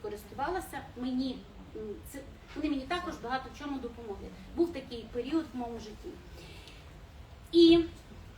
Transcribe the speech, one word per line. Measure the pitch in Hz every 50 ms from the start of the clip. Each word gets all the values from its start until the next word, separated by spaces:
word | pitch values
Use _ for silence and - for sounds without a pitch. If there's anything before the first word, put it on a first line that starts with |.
користувалася, | - 208 208 196 - - - 240 277 311 359 370 320 - 311 269 - - -
мені, | 240 247 262 254 254 269 262 - - 196 - - - - - -
м, | 440 220 214 202 - - -
це, | - 277 - - - - - - -
вони | - 311 302
мені | 285 262
також | 262 - 349 349 349 330 - 180 202
багато | 240 262 254 254 247 -
в | -
чому | 294 294 277 262
допомогли. | 220 233 - 247 233 214 196 190 190 185 - - - - -
Був | - 339 - -
такий | 269 254 - 240 233 214 - -
період | 240 240 269 302 330 - - -
в |
моєму | 247 240 233 233 226
житті. | 226 214 208 - - 370 - - - - - - 165 160 - - - - - - - - - - - - - - - - - - - -
І, | - 339 339 330 330 339 330 330 - - - - - - - - -